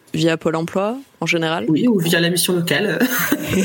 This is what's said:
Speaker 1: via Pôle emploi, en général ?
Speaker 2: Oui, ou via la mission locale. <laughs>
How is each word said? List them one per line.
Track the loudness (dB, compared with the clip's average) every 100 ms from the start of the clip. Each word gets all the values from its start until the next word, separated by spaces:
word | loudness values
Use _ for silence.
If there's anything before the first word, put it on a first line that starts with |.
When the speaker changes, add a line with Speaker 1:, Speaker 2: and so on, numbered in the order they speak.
| _
Speaker 1:
via | 0 0 2
Pôle | 0 -2
emploi, | -2 -2 -4 -6 -12 -8
en | -2
général ? | 0 0 -2 0
Speaker 2:
Oui, | 2 4
ou | 2
via | 2 2
la | 2
mission | 0 0
locale. | 0 0 0 0 0
<laughs> | 0 0 -2 -2 -2 -2